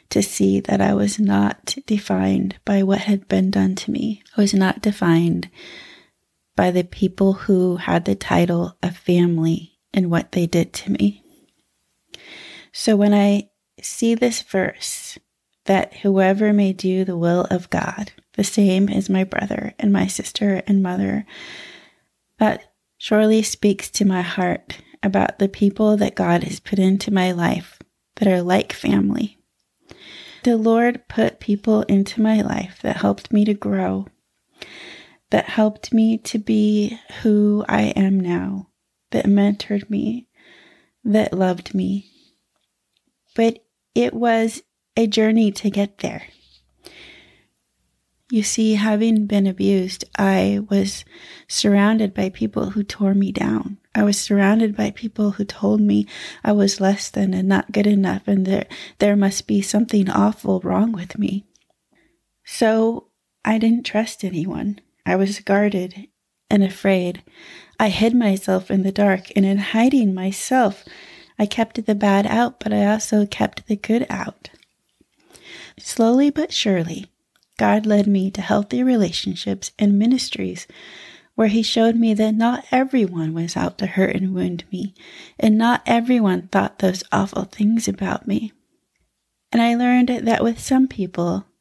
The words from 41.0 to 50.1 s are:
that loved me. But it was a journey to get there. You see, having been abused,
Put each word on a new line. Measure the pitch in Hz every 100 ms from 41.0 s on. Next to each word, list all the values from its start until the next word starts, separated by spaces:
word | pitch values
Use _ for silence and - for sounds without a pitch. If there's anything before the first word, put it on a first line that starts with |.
that | 226 208 -
loved | 180 185 180 -
me. | 196 185 196 - _ _ _ _ _ _ _ _ _ _ _ _ -
But | 226 226 _ _ _ 233
it | 240
was | 226 233 226 226 - - _ _ -
a | 226
journey | 220 220 220 214
to | 202 208
get | 202 196 -
there. | - - - _ _ _ _ _ - - - - _ _ _ _ _ _ _ _ _ _ _
You | 220
see, | 208 - 220
having | 214 220 214 226 220 208
been | 202 196
abused, | 190 196 196 185 - -